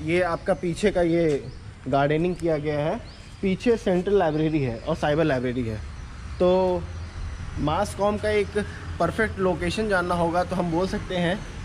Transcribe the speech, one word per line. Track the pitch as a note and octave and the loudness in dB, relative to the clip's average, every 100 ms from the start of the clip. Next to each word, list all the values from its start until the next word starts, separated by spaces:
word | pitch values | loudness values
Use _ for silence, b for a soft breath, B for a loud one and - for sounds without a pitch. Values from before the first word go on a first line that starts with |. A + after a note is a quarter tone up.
ये | D#3 F3 | 0 2
आपका | F3+ E3 - | 2 0 0
पीछे | F#3 F3+ D#3+ G#3 | 0 0 0 2
का | F3+ | 4
ये | E3+ E3+ E3 C#3 B2+ - - - C3 | 2 4 2 0 -4 -12 -16 -12 0
gardening | C#3 C#3+ D#3 F3 E3+ | 2 4 2 0 0
किया | E3 D3+ | 0 0
गया | D3+ D3 | 0 -2
है, | D3+ A3+ - B B - | -2 -2 -8 B B -4
पीछे | G3 F#3 B3 A3 | -2 0 2 2
central | G#3+ F3+ F#3 G3 | 2 2 4 4
library | E3 D3+ D#3 D#3 | 4 2 2 2
है | C3 A2+ | 0 -2
और | - E3 | -4 0
cyber | D3+ D3 | 2 2
library | D#3 C3 B2 B2 A2+ | 2 2 0 -2 -4
है। | G#2+ - - - - - - | -6 -8 -12 -12 -12 -12 2
तो | F3+ F#3 F#3 F3+ E3+ - - - - - - - | 4 4 2 0 -4 -10 -10 -8 -8 -8 -8 -2
mass | D3 E3 G#3 | 0 0 -2
comm | - G3+ G#3 | 0 0 2
का | G#3+ | 0
एक | G#3+ G3 G#3 G3 B B - | 0 0 -2 -4 B B 0
perfect | E3+ - G#3+ G3 | 0 2 0 2
location | F#3 F3 F3 F#3+ A3 | 0 0 -2 -2 0
जानना | F#3 F3 | 0 2
होगा | F3 E3+ E3+ | 2 2 2
तो | F3 F3+ | 0 0
हम | F3 | 0
बोल | E3 F#3 | 0 0
सकते | G#3 - F3+ | -2 -4 0
हैं | F3 G#3 - - | 0 0 -4 -10